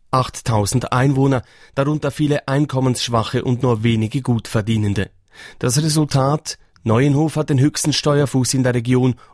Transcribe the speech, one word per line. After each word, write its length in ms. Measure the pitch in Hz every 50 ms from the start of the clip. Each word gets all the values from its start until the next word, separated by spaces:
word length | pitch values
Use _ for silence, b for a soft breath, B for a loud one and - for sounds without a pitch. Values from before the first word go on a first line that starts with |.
| _ -
Achttausend 840 | - 131 127 - - - - 123 113 107 101 95 - 123 120 - -
Einwohner, 500 | 123 131 143 139 135 135 139 135 120 - b b b b b b
darunter 360 | b 139 147 151 147 - 139
viele 360 | - - 151 143 147 - -
Einkommensschwache 960 | - 135 143 151 139 127 131 131 131 120 - - 120 117 113 107 - - 123 -
und 180 | 131 123 120
nur 220 | 135 123 117 107 110
wenige 380 | 120 113 110 110 107 - 139
Gutverdienende. 880 | 131 127 120 110 - - - 113 98 110 113 110 107 101 98 104 92 - _ _ _ _ B B B B B B
Das 240 | - 127 117 151 160
Resultat: 760 | 156 151 156 151 139 - 135 131 139 151 151 - - - - _ _ _ _ -
Neuenhof 520 | 117 110 120 139 147 139 143 160 147 -
hat 140 | 151 147 -
den 100 | 143 123
höchsten 340 | 139 151 - - - 151 131
Steuerfuß 600 | - - 151 143 143 143 - - 131 123 - -
in 80 | 131 123
der 100 | 127 123
Region 420 | 123 117 127 127 123 127 127 120 b b b